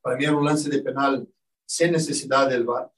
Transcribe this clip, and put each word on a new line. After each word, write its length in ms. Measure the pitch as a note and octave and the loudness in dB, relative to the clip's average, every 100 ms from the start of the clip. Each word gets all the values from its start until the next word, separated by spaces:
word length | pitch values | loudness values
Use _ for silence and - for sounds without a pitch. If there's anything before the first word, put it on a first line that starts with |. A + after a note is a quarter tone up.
Para 160 | C3 B2+ | -4 -2
mí 80 | |
era 120 | D3 D3 | 0 2
un 80 | |
lance 240 | D3 D3+ D3 | 2 0 0
de 140 | C#3 | -2
penal 460 | C3+ C3 C#3 C3+ - _ _ _ | -2 -2 0 0 -6 _ _ _
sin 280 | _ - E3+ | _ 0 2
necesidad 560 | E3 D#3 C#3 C3 C3+ C3 | 2 0 -4 0 2 2
del 160 | B2+ | 2
var. 260 | A#2 B2 - | 0 -2 -6